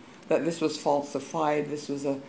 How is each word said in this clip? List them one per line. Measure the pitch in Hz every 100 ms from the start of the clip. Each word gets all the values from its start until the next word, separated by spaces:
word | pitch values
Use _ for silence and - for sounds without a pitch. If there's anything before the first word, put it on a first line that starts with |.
| - - -
that | 147 156
this | 165
was | 156 151
falsified, | 156 143 143 135 - 165 151 151 147
this | 147 -
was | 139 139
a, | 135